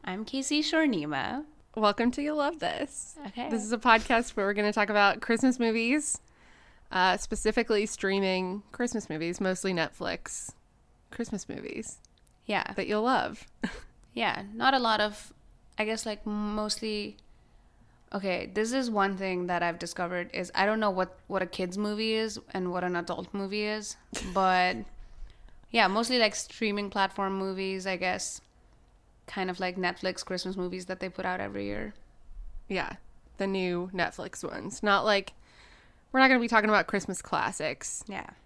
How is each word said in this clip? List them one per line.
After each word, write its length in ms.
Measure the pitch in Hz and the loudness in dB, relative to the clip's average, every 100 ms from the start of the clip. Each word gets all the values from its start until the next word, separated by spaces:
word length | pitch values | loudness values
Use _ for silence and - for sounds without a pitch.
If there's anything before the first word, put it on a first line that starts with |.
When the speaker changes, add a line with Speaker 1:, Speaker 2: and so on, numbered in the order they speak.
| - | -6
Speaker 1:
I'm 180 | 185 | -6
Casey 380 | 220 269 269 302 | -4 -4 0 0
Shornima. 800 | 302 320 311 202 147 143 - 262 302 - - - | 2 4 4 2 0 -2 -2 -4 -8 -16 -12 2
Speaker 2:
Welcome 360 | 214 202 233 | 2 4 2
to 100 | 247 | 2
You'll 160 | 285 302 | -2 0
Love 220 | 285 320 | 0 0
This. 580 | - - - - - - 196 | -4 -2 -6 -8 -14 -12 -12
Speaker 1:
Okay. 220 | 233 - | -8 -4
Speaker 2:
This 120 | 220 | -2
is 120 | 214 | -2
a 40 | 226 | 0
podcast 520 | 247 226 220 233 240 | 8 6 8 2 2
where 160 | - 202 | 0 0
we're 80 | |
gonna 180 | 202 208 | 2 2
talk 180 | 208 208 | 2 2
about 300 | 208 202 208 | 6 6 4
Christmas 400 | - 226 262 254 | 0 4 4 4
movies, 640 | 233 220 226 294 285 - - _ - - - - - | 2 2 2 0 0 -6 -8 _ -20 -20 -20 -20 -4
uh, 240 | 185 185 185 | 2 4 4
specifically 680 | - 220 214 220 233 214 214 | -2 -2 0 2 2 2 2
streaming 760 | - 196 196 190 185 185 196 - | 0 0 2 2 2 0 -6 -10
Christmas 380 | - 240 226 - | -4 -2 -2 -4
movies, 320 | 156 165 180 | -4 -4 0
mostly 320 | 190 185 190 | 0 0 0
Netflix 760 | 180 160 - 185 170 - - - - _ _ _ _ _ | 0 0 -2 -6 -6 -8 -10 -12 -16 _ _ _ _ _
Christmas 380 | - 233 202 - | -8 -6 -6 -8
movies 480 | - - - 220 - - _ _ _ - | -10 -8 -10 -10 -14 -20 _ _ _ -4
Speaker 1:
Yeah. 260 | 202 - 190 | -2 -2 -4
Speaker 2:
that 100 | 190 | -2
you'll 160 | 214 | 0
love. 420 | 233 247 - - - - | 2 2 0 -6 -16 -8
<laughs> 80 | - - - - - | -6 -6 -16 -20 -12
Speaker 1:
Yeah, 300 | - 220 - 202 | -4 -2 -2 -6
not 200 | 220 254 | 2 4
a 60 | 269 | 4
lot 220 | 240 214 | 4 2
of, 320 | 214 208 - - - - - - | 2 -2 -16 -20 -20 -20 -20 -4
I 60 | |
guess, 220 | 214 220 226 | -2 -2 -4
like, 200 | 208 214 | -6 -4
mostly, 920 | 208 208 214 214 - 220 214 208 208 - - _ - - _ - - _ | -2 -2 -2 -2 -2 -4 -4 -6 -10 -20 -20 _ -20 -20 _ -20 -20 _
okay, 360 | 202 190 180 - | -4 -2 -2 -2
this 180 | 190 226 | -2 0
is 180 | 262 247 | 0 0
one 280 | 208 196 190 | 2 2 2
thing 300 | 190 180 180 | -2 -2 0
that 140 | 175 | 0
I've 160 | 170 170 | 0 -2
discovered 520 | 170 - 175 180 175 | -8 -4 -4 -2 -4
is 200 | - 180 - | -6 -2 2
I 100 | 196 | 2
don't 140 | 220 | 4
know 100 | 208 | 2
what, 300 | 185 185 - - | 2 -2 -4 -4
what 140 | 190 | -2
a 40 | 185 | -2
kid's 320 | - 180 190 | -4 -4 -2
movie 360 | 208 208 220 | -2 0 2
is 260 | 220 220 208 - | 2 0 -4 -8
and 200 | 190 180 | -4 -2
what 140 | 180 180 | 0 0
an 100 | 180 | -2
adult 320 | 175 170 180 | -2 -6 -4
movie 300 | 202 196 208 208 | -4 -4 -2 -2
is, 320 | 214 208 - - | -2 -6 -12 -12
Speaker 2:
<laughs> 200 | - 190 | -8 -2
Speaker 1:
but, 440 | 185 190 185 180 180 196 - - - - - - - - | 4 6 6 4 2 -8 -14 -16 -12 -12 -14 -20 -20 -2
yeah, 140 | 233 196 | 4 6
mostly, 300 | 202 233 254 | 4 2 4
like, 160 | 214 208 | 4 2
streaming 540 | - - 220 202 202 | -10 -2 -2 0 -2
platform 480 | 202 190 - 196 190 | 0 0 0 -2 -2
movies, 480 | 190 190 190 190 190 | -2 -2 -4 -4 -4
I 100 | 180 | -2
guess, 460 | 185 - - - _ _ - - _ _ _ _ - | -2 -2 -6 -10 _ _ -20 -20 _ _ _ _ -12
kind 240 | - 185 | -4 -4
of 80 | 180 | -2
like 180 | 185 180 | -4 -2
Netflix 480 | 180 175 190 185 - | -2 -2 -4 -4 -6
Christmas 320 | 185 185 190 | -6 -4 -4
movies 300 | 180 185 180 | -4 -6 -8
that 120 | 185 | -8
they 80 | 190 | -6
put 160 | 185 | -6
out 160 | 185 185 | -4 -4
every 260 | 196 202 - | -4 -6 -6
year. 280 | 202 214 - - - - - - - - | -6 -8 -10 -20 -20 -16 -12 -10 -12 -6
Speaker 2:
Yeah, 260 | 190 - 185 - - - - | -4 -4 -8 -16 -20 -20 -4
the 80 | 196 | -2
new 460 | 196 180 175 180 | 0 0 0 -4
Netflix 500 | 185 170 - - - | -2 -4 -4 -10 -8
ones. 380 | - - - - | -8 -8 -10 -2
Not 240 | 208 202 214 | 2 4 4
like, 280 | 202 190 - - - - - - - _ | 2 0 -16 -20 -20 -20 -20 -20 -20 _
we're 80 | 262 | 6
not 100 | 262 | 8
gonna 100 | 262 | 8
be 80 | 233 | 6
talking 220 | 226 214 | 4 6
about 160 | 208 - | 4 4
Christmas 340 | 202 - 185 | 0 -2 -6
classics. 840 | - 160 104 190 156 127 - - - | -2 0 0 -2 -4 -4 -8 -10 -10
Speaker 1:
Yeah. 240 | 190 - - | -10 -12 -16